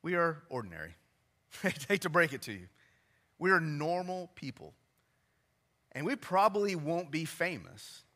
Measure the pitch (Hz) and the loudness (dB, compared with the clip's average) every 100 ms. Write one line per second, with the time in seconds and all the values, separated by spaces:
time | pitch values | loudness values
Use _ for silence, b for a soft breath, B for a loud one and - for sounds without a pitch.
0 | 160 180 170 156 - 127 104 82 80 87 | 0 2 2 0 -6 -6 -6 -10 -12 -14
1 | _ _ _ _ _ - 190 170 135 202 | _ _ _ _ _ -4 -2 -2 -2 0
2 | 180 165 160 131 - 101 90 b b b | 2 4 4 2 -8 -10 -10 b b b
3 | b b b b 180 185 160 147 151 175 | b b b b 4 4 4 -2 0 0
4 | 185 185 170 - 139 - 76 - _ _ | -2 -6 -8 -10 -10 -10 -16 -18 _ _
5 | _ _ _ _ _ _ _ _ _ - | _ _ _ _ _ _ _ _ _ -4
6 | 156 143 - 185 208 208 202 180 147 170 | -2 -2 2 6 6 6 0 0 0 -2
7 | 175 151 160 - 170 151 87 92 - - | 0 -2 -2 -2 -2 -2 -10 -16 -18 -20
8 | - | -20